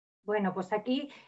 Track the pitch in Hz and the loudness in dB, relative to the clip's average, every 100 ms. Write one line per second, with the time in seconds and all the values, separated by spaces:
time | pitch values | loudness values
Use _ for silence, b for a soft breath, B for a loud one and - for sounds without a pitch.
0 | _ _ 202 208 196 185 185 214 247 269 | _ _ -2 0 2 0 0 0 2 0
1 | - B | -2 B